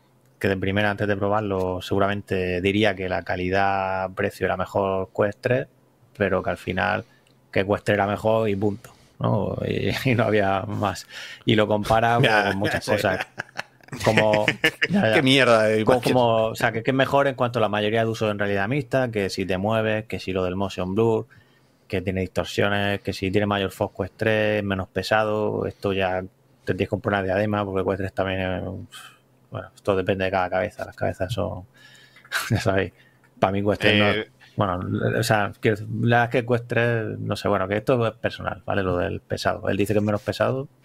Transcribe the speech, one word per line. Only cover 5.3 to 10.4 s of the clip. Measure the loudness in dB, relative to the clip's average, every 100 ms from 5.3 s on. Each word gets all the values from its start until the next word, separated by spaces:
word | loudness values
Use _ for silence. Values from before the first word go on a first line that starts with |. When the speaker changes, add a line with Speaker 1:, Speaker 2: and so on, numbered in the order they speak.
| -2
Speaker 1:
tres, | -2 -2 -4 _ _ _ _ -2
pero | 0 0
que | -2
al | -4
final | -4 -2 -2 -2 -6 _ _ _ _
que | -2 0
Quest | 0 0
tres | 0
era | 0
mejor | 0 0 2 0
y | 0
punto, | -2 -2 -10 -20 _ -4
¿no? | -2 0 -2 -4 -4
Y, | -2 -2
<laughs> | -2 0
y | 2
no | 2
había | 2